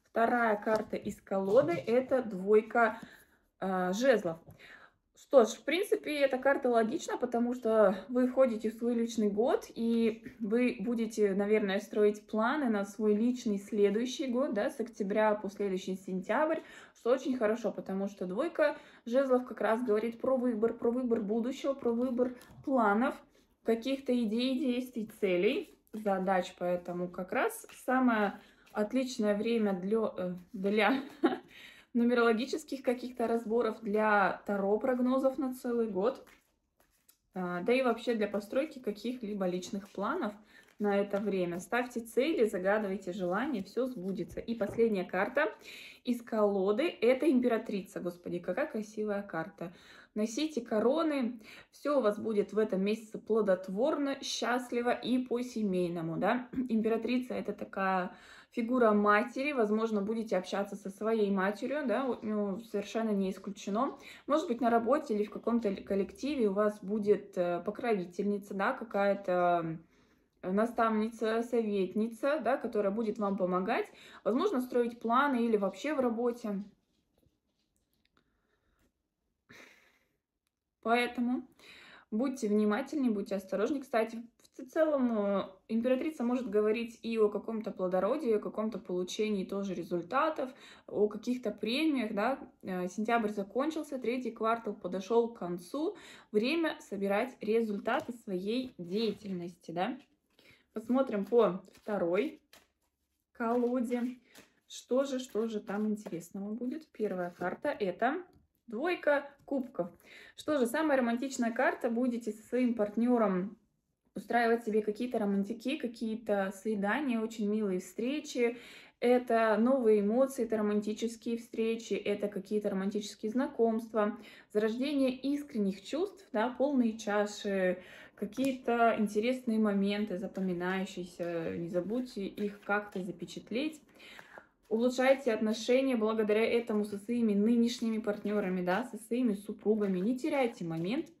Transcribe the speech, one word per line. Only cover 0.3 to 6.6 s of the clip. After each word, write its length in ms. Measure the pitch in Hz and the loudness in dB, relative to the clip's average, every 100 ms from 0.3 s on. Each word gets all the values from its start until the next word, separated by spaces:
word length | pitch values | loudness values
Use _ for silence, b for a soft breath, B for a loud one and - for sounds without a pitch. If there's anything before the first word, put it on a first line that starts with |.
| 247 226 208 | 2 2 0
карта 400 | 226 220 214 - | 0 0 -2 -8
из 240 | 214 - | -8 -10
колоды — 520 | - 196 190 240 311 339 - | -4 -2 4 4 4 2 0
это 360 | 240 254 254 | 0 2 0
двойка, 800 | 220 185 190 214 220 240 226 - B B B B B - | -2 -4 4 4 4 2 2 0 B B B B B -8
а, 320 | 190 185 180 | -2 0 0
жезлов. 460 | 196 269 233 175 165 - - B B B B _ _ | 2 4 4 2 -6 -12 -20 B B B B _ _
Что 220 | - 277 | 4 6
ж, 40 | 220 | 6
в 160 | - | 2
принципе, 540 | - 339 427 - - 294 | -2 0 2 0 0 2
эта 200 | 269 254 | 2 2
карта 320 | 262 285 | 2 2